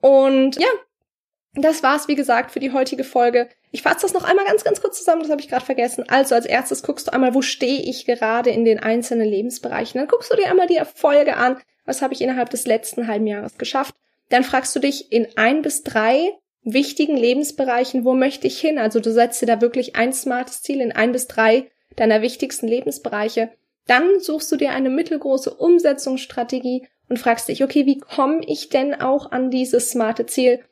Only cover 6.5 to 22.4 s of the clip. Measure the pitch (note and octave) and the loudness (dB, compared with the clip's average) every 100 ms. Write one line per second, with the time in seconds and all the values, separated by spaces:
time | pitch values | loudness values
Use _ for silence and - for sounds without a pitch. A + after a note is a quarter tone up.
6.5 | A#3+ B3+ - - C#4+ - - C4 B3+ C4 | -2 -2 -6 -6 -6 -4 0 2 2 -2
7.5 | - B3 C#4 - B3 - A#3+ A3 A3+ A#3+ | -2 -2 -2 -4 -6 -4 -2 0 0 0
8.5 | A3+ A3+ G#3+ - A#3 A#3 A#3 G#3+ G3 A#3 | 2 2 2 0 -2 0 -2 0 -2 -4
9.5 | B3 - - A#3 B3 D4+ A#4+ - B4 G4 | -8 -8 -6 -6 -4 -2 -2 0 0 4
10.5 | F4+ F4 E4+ D4+ - D4 C#4+ D4 - B3 | 2 4 0 -2 -2 4 4 4 2 0
11.5 | C4 _ _ - C4 C4 C4 B3+ B3+ A#3+ | 0 _ _ -10 -4 -4 -2 -2 -2 -4
12.5 | A#3 - A3+ - - A3+ G#3+ G#3+ G#3 A3 | -4 0 -2 -2 -6 -4 -2 -2 -4 -10
13.5 | _ - B3+ C#4+ - _ _ _ B3 B3+ | _ -4 -4 -4 -8 _ _ _ 0 2
14.5 | B3+ C4 D4 C#4+ C#4 - A#3 A3 - A3 | -2 -2 -2 -2 -4 -2 -2 0 0 2
15.5 | D4+ D4 - - A3+ A3 C4 F4 G4+ _ | 2 -2 -6 -4 -2 2 2 0 -4 _
16.5 | _ A#3 B3+ C#4+ - D4+ C#4+ A#3 B3+ C#4+ | _ -2 0 0 -2 0 2 2 2 -2
17.5 | - C4 A#3+ B3+ C4 A#3+ C4 C4 C#4 - | -4 -2 0 0 0 2 2 0 0 -4
18.5 | - D#4+ D4+ A3 A3+ G#3+ A3+ A#3 - A#3 | -2 -2 0 0 0 0 2 2 0 0
19.5 | A3 A#3 B3+ A#3+ - A#3+ C4+ C#4 B3 B3+ | 2 2 0 -4 -2 -2 -2 -4 -4 -6
20.5 | - - C#4 A#3+ - A3+ B3 B3 - A3 | -12 -8 -4 -2 0 0 0 -4 2 4
21.5 | A#3 C4 _ _ - A3 A3 A#3 B3 | 4 0 _ _ 0 2 4 2 -4